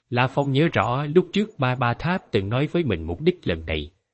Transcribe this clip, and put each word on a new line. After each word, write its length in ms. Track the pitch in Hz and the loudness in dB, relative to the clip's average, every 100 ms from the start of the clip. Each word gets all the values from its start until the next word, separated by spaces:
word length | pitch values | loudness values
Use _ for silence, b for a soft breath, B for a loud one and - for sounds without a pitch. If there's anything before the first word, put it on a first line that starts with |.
| _ | _
La 180 | 120 127 | 0 0
Phong 240 | - 139 | 0 0
nhớ 160 | 135 165 | 2 2
rõ 320 | - 104 127 147 165 | 2 2 0 2 2
lúc 140 | 180 | 2
trước 160 | 196 214 - | 0 -2 -2
Ba 180 | 127 127 | -2 0
Ba 180 | 120 | 0
Tháp 380 | 120 - 185 - | -2 -2 -4 -2
từng 180 | 107 95 | -2 0
nói 180 | 120 151 | -2 0
với 160 | 175 | 0
mình 200 | 156 87 | 0 -2
mục 180 | 80 87 | -4 -2
đích 260 | 160 180 - | 0 0 -2
lần 180 | 82 80 | -4 -4
này 260 | 78 73 - _ | -6 -6 -12 _